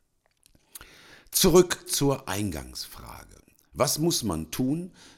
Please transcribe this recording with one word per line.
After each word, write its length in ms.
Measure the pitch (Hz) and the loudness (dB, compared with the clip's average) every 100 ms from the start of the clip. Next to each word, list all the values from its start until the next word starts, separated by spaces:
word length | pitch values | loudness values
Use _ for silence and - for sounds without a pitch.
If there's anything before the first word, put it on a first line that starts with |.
| _ _ _ _ _ _ _ - - - - - - | _ _ _ _ _ _ _ -20 -20 -20 -20 -20 -6
Zurück 540 | - 190 165 175 - - | 2 6 8 6 0 -6
zur 400 | - 143 131 - | 0 0 0 -2
Eingangsfrage. 1080 | 98 104 78 64 - - - 57 - - - - _ _ | -4 -4 -6 -10 -12 -14 -16 -18 -18 -20 -20 -20 _ _
Was 260 | - 131 - | -2 -2 0
muss 260 | 165 165 | 0 0
man 280 | 117 80 78 | -2 -4 -4
tun, 400 | - 131 160 180 - - | -4 -2 -2 -6 -14 -20